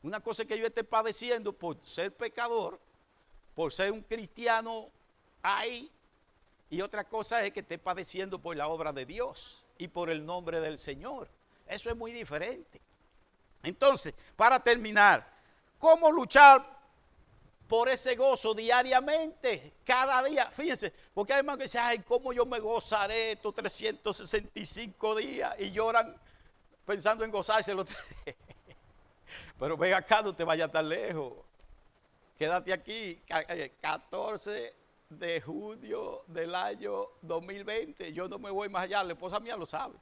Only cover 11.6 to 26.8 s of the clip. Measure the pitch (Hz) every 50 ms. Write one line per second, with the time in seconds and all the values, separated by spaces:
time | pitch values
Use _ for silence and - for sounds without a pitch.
11.6 | _ - 185 214 - 226 226 233 226 226 233 240 214 - 147 151 175 220 262 370
12.6 | 320 _ - - _ _ _ _ _ _ _ _ _ _ _ _ _ _ _ _
13.6 | - 151 185 _ 269 277 269 - - 151 - - - - - - 214 233 262 254
14.6 | - 240 233 240 220 214 208 214 202 202 175 120 - - - - _ - _ _
15.6 | _ _ _ _ - 320 320 330 339 311 311 349 254 - - 269 294 277 269 262
16.6 | 262 - - - _ _ _ _ _ _ _ - - _ - - - - _ _
17.6 | - - 220 226 233 254 262 247 - 254 247 226 262 269 254 - - 220 220 214
18.6 | 220 226 240 247 247 262 254 254 262 294 302 320 320 311 320 - - 254 214 143
19.6 | - 151 - _ - - 254 254 262 269 269 254 262 277 311 269 240 - - -
20.6 | 294 339 262 - 208 180 - - - _ _ 196 208 196 269 277 277 294 285 254
21.6 | 269 - - 240 240 240 233 233 180 - 240 247 269 262 247 240 240 254 247 233
22.6 | 214 214 233 226 - - 220 208 202 196 220 226 226 220 214 202 - 208 202 -
23.6 | 196 185 - - 214 220 208 - _ 214 196 - 185 170 - 208 208 - _ 214
24.6 | 208 - - 208 233 196 190 - - 214 220 220 214 269 269 - - - 208 208
25.6 | 196 196 180 214 220 226 226 233 226 226 - - - - - - - - _ _
26.6 | _ _ _ _